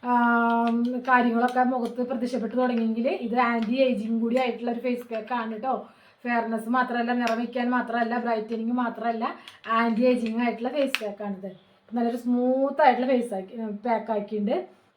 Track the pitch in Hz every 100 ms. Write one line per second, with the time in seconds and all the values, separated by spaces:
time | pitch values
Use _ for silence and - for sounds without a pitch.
0 | 240 240 240 233 233 233 233 233 240 247
1 | 254 254 240 226 247 247 247 254 233 -
2 | 247 262 247 240 214 247 254 233 226 226
3 | 247 381 240 240 233 233 214 254 262 214
4 | 220 226 233 254 254 220 240 233 254 240
5 | - 220 214 247 226 220 262 226 - -
6 | - _ 240 240 220 220 220 254 247 240
7 | 233 247 240 226 240 262 240 247 240 233
8 | 226 240 226 226 214 226 226 247 233 226
9 | 226 226 233 - - - 208 226 233 214
10 | 254 247 226 226 240 208 240 294 262 -
11 | 214 202 208 190 190 180 _ _ _ 233
12 | 233 247 247 247 247 262 277 285 294 240
13 | 254 254 233 190 190 226 220 208 247 220
14 | 220 214 202 214 208 320 370 - _